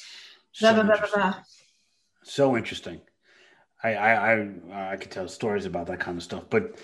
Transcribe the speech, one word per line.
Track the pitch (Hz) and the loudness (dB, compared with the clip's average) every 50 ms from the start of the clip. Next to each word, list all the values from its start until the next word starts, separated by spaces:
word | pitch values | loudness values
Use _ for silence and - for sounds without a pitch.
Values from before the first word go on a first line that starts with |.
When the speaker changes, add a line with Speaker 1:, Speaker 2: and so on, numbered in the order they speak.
| - - - - - - - _ _ _ | -20 -20 -20 -20 -20 -20 -20 _ _ _
Speaker 1:
So | - - 214 220 220 | -2 4 4 6 6
Speaker 2:
blah, | 220 | 6
blah, | |
blah, | 208 208 214 | 6 4 4
Speaker 1:
interesting. | 208 208 202 208 202 | 2 2 0 0 0
Speaker 2:
blah." | 196 190 196 - - _ _ - _ _ _ _ _ _ _ _ _ _ _ _ _ | 0 0 -2 -4 -10 _ _ -20 _ _ _ _ _ _ _ _ _ _ _ _ _
Speaker 1:
So | - - - 139 135 123 | -8 0 2 2 4 2
interesting. | 113 101 - - - - 95 85 87 - _ _ _ _ _ _ _ _ _ _ _ _ _ _ _ | 0 -2 -4 -8 -10 -10 -12 -14 -14 -16 _ _ _ _ _ _ _ _ _ _ _ _ _ _ _
I, | - 113 107 | -2 -2 0
I, | 101 104 110 113 107 101 113 | 2 4 4 4 4 4 4
I, | 113 107 104 101 98 87 82 87 98 101 95 95 | 2 2 2 -2 -8 -14 -16 -14 -10 -10 -8 -6
I | 98 | -8
could | 101 - - | -8 -10 -10
tell | - 98 92 - | -10 -10 -10 -10
stories | - - - 208 202 202 92 | -8 -4 -4 -2 -2 -2 -4
about | 92 87 90 - | -4 -6 -6 -6
that | 190 185 85 | -6 -6 -6
kind | - 180 180 87 | -6 -8 -8 -8
of | - | -8
stuff, | - 208 185 - - | -10 -10 -12 -6 -2
but | - 110 101 - - - | -2 -2 -2 -2 -8 -16